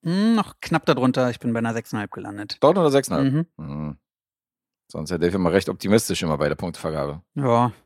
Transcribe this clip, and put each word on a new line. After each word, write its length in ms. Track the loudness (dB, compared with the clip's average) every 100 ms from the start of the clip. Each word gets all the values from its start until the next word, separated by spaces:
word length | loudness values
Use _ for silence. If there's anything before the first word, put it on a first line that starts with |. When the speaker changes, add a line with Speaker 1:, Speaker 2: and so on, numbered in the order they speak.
Speaker 1:
Hm, 320 | -2 0 2
noch 260 | 2 0 -8
knapp 260 | -2 0 2
darunter. 440 | 2 2 2 0
Ich 80 | -2
bin 120 | -2
bei 60 | -2
einer 140 | -2
sechseinhalb 380 | -4 -4 -6 -6
gelandet. 480 | -10 -12 -12 -12 2
Speaker 2:
Dort 160 | 2 4
unter 140 | 4
sechseinhalb? 420 | 4 2 0 0
Speaker 1:
Mhm. 140 | 0 -4 -10
Speaker 2:
Mhm. 420 | -12 -8 -8 -10 _ _ _ _ _ _ _ _ _
Sonst 200 | -12 -6
hat 120 | 0
Dave 140 | 0 2
immer 160 | 2
recht 160 | 2 0
optimistisch 540 | -6 2 2 2 -4
immer 160 | -2 0
bei 100 | -2
der 60 |
Punktevergabe. 680 | -2 -6 -6 -6 -4 -6 -8 _
Speaker 1:
Ja. 380 | -4 2 2 2 -2